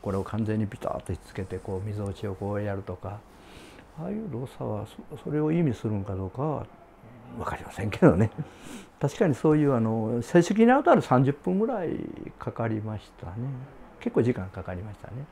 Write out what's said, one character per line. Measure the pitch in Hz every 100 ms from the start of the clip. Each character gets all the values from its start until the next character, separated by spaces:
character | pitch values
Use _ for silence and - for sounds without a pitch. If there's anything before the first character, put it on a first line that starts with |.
こ | 107
れ | 95
を |
完 | 95 107 107
全 | 110
に | 104
ビ | -
タ | -
ッ | -
と | -
ひ |
っ | 87 -
つ |
け | -
て、 | 95 92
こ | - 95
う、 | 107
溝 | 104
落 | 101 98
ち | 104
を | 95
こ | 101
う | 101
や | 104 98
る |
と | 98 90
か、 | 95 104 - - - - - - - -
あ | 175
あ |
い |
う | 208 220
動 | 120 135
作 | - 123
は、 | 107 107
そ-、 | - - 151 -
そ |
れ | 151
を | 151
意 | 165
味 | 160
す | 110 113
る |
ん | 104 95
か | 95
ど | 95
う |
か | 123
は | 151 131 - - - - - - - 120
分 | -
か | -
り |
ま | -
せ | -
ん | 107
け | -
ど | 170 85
ね。 | 107 - - - -
<laughs> | - - _
確 | 143 -
か | 190
に | 127
そ | 160
う | 151
い | 143
う、 |
あ | 127
の、 | 110 113 110 120
正 | 117 175
式 | 170 208
に | 233
や | 262
る |
と | 294 247
三 | - 127
十 | 135
分 | - - 185
ぐ | 226
ら | 226 170
い | - - - - -
か | -
か | - 117
り | 110
ま | 107 107
し | - -
た | 87
ね。 | 101 127 127 135 - - -
結 | 247 -
構 |
時 | 120
間 | 120 95
か | 95
か | 90
り | 90
ま | 104
し | 98
た | -
ね。 | 120 147